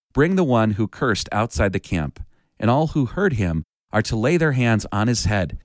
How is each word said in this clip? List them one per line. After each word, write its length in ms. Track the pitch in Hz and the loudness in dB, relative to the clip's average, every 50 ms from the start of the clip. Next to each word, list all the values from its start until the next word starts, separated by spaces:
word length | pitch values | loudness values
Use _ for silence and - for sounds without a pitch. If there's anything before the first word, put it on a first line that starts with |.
| _ _ - | _ _ 0
"Bring 220 | 131 143 175 190 | 2 2 2 4
the 80 | 190 180 | 2 2
one 280 | 135 123 117 110 110 | 2 4 2 2 2
who 160 | 107 98 110 98 | 0 0 -2 -4
cursed 420 | - - 147 123 104 - - - | -4 -4 -2 -2 -2 -2 -4 -4
outside 420 | - 104 113 117 - - 113 98 92 | -2 -2 -2 -2 0 0 0 0 0
the 60 | 98 | -2
camp, 400 | - - 95 85 78 69 - - - - _ _ _ _ _ - | -6 -4 -4 -4 -4 -4 -8 -12 -18 -18 _ _ _ _ _ -4
and 100 | 107 110 | 0 0
all 180 | 123 143 160 151 | 2 2 0 0
who 180 | - 160 135 | 0 -2 -2
heard 280 | 117 - - 202 196 143 | -2 -2 -2 0 0 0
him 300 | 104 95 85 80 80 76 _ _ _ _ - | 0 -2 0 -2 -2 -4 _ _ _ _ -6
are 100 | - 107 110 | -4 -2 -2
to 120 | - 117 | -2 -2
lay 220 | 110 110 139 175 170 | 0 0 2 2 2
their 140 | 160 156 | 2 2
hands 340 | 135 127 123 117 113 104 - - | 2 2 2 2 2 2 0 -2
on 160 | - 101 107 123 | -2 0 0 2
his 180 | 120 110 - | 0 0 0
head, 320 | - 104 101 90 73 - - - | 0 0 0 -2 -2 -6 -8 -4